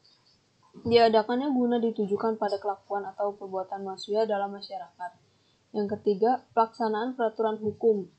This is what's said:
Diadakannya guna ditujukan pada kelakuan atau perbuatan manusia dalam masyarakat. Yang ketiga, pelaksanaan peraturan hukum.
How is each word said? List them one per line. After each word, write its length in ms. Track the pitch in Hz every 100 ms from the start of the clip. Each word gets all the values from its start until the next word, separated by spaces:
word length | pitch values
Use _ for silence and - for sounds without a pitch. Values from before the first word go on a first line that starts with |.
| _ _ _ _ _ _ _
Diadakannya 800 | - 226 233 233 220 214 247 285
guna 240 | 254 240 240
ditujukan 640 | 226 226 202 202 220 214
pada 160 | 208 202
kelakuan 480 | 208 196 - 202 196
atau 320 | - 202 202
perbuatan 480 | 196 190 185 196 196
manusia 400 | 190 - 208 220
dalam 240 | 202 202 202
masyarakat. 540 | 196 190 175 - 180 - _ _ _ _ _
Yang 180 | 214 202 208
ketiga, 420 | 208 196 226 254 - -
pelaksanaan 560 | 226 - 220 214 247
peraturan 480 | 254 226 220 220 214
hukum. 480 | 208 208 226 208 175